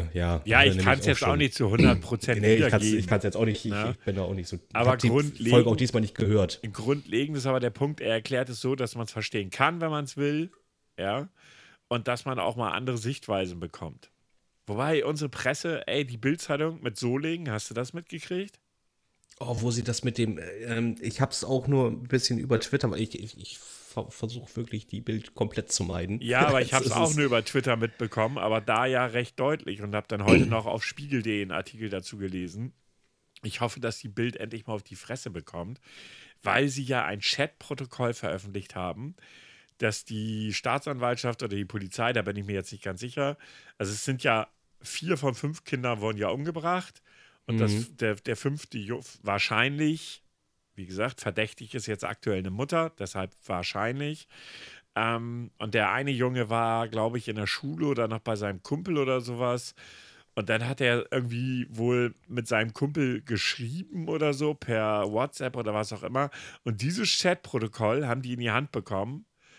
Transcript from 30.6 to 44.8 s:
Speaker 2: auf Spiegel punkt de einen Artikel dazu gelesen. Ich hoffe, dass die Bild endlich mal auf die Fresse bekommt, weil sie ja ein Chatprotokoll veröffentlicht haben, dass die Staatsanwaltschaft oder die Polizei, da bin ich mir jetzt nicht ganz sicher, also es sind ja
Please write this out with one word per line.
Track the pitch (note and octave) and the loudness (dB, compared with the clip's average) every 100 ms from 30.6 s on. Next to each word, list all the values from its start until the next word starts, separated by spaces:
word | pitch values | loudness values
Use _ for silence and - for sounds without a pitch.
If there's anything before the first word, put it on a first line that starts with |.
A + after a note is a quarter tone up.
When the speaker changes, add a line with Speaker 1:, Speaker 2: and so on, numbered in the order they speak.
| A2 | 0
Speaker 2:
auf | A2+ | -4
Spiegel | - - C#3+ C3+ | -4 -8 -4 -2
punkt | A2 | 0
de | G#2 | -2
einen | F#2+ | -2
Artikel | E2 - A2 A2 | -4 -6 -8 -6
dazu | F#2+ F#2 G#2 | -6 -8 -6
gelesen. | G2 F#2+ F2+ G2 B2+ - _ _ _ _ _ - | -6 -4 -6 -8 -10 -12 _ _ _ _ _ -12
Ich | A2 - | -10 -2
hoffe, | A#2+ - | -4 -2
dass | A#2 - | -6 -6
die | A2 | -8
Bild | G2+ A#2+ - | -4 -4 -4
endlich | G#2+ A2+ G#2+ | -8 -10 -8
mal | |
auf | G#2+ | -8
die | - F#2 | -8 -16
Fresse | - B2+ A#2+ | -10 -10 -8
bekommt, | E2+ - F2 F2+ C3 - - - - - _ | -10 -10 -10 -10 -12 -18 -20 -20 -20 -20 _
weil | G#2 G#2 C#3 | 0 4 4
sie | C3+ | 0
ja | C3 B2+ D#2 | -2 0 0
ein | G#2 | -2
Chatprotokoll | - - C#3+ - - C#3 C3 - A#2+ | -2 0 -2 -4 -10 -8 -8 -2 -2
veröffentlicht | A#2 G2 F#2 G2+ G2 - F#2+ | -2 -4 -4 -6 -10 -8 -6
haben, | F2+ D#2 C3+ - - - - - _ - | -6 -6 -10 -14 -20 -20 -20 -20 _ -2
dass | A2 - | 0 0
die | - A2 A2 A2 G#2+ | -4 -4 -4 -2 -2
Staatsanwaltschaft | G2+ B2 C3+ - C3 A#2+ A#2+ B2 A2+ | -2 0 -2 -2 -2 0 0 -2 -4
oder | G2+ G2+ | -4 -4
die | G2 | -4
Polizei, | G#2+ F#2+ - A#2 | -6 -6 -2 0
da | A#2+ | 2
bin | G2+ G2+ | 0 -4
ich | G2 | -4
mir | |
jetzt | G2+ - | -4 -6
nicht | G2+ | -8
ganz | G2+ F#2 | -8 -8
sicher, | B2 D3 C#3 C#3+ - - - - | -8 -2 -2 -2 -10 -20 -16 -6
also | G2 | -6
es | G#2 | -4
sind | - C3 | -2 0
ja | C3+ A2+ - _ _ _ | 2 2 2 _ _ _